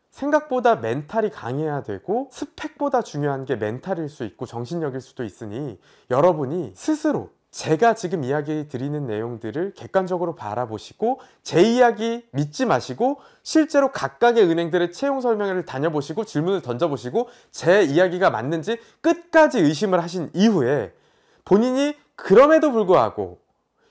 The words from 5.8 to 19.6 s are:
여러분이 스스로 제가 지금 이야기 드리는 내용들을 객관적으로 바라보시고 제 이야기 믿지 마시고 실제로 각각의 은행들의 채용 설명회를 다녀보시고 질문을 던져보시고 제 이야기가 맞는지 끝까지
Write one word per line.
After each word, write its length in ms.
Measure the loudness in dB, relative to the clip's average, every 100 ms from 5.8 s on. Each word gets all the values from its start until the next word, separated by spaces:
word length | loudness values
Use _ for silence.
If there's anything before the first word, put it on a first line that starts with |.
| _ _ -2
여러분이 640 | 4 4 2 -2 -6 -8
스스로 560 | -8 -4 -2 -2 -2 -6 _ _
제가 440 | -10 -2 2 2
지금 300 | 2 -2 -4
이야기 440 | -2 -2 -4 -6 -6
드리는 380 | -8 -6 -6 -6
내용들을 680 | -6 -6 -8 -8 -6 -8
객관적으로 640 | -10 -4 -2 -2 -2 -4 -6
바라보시고 840 | -8 -6 -6 -8 -12 -6 -4 -4 -10 _
제 200 | -2 2
이야기 640 | 4 6 4 2 -4 -6 -6
믿지 340 | -6 -4 -2
마시고 560 | 0 0 -2 -2 -2 -2 -10 _
실제로 480 | -2 0 2 2 2
각각의 520 | 0 -8 0 2 6
은행들의 480 | 4 2 0 0 -2
채용 280 | -2 -2 0
설명회를 440 | 0 0 -2 -4
다녀보시고 600 | -6 -4 -2 -2 -4 -6
질문을 380 | -4 -2 -2 -2
던져보시고 680 | -4 -2 -2 -2 -4 -4 -4 -10 _
제 320 | -2 4 4
이야기가 480 | 4 2 2 2 0
맞는지 480 | 0 -2 -4 -4 -6 -8 _
끝까지 600 | -2 -2 0 4 4 4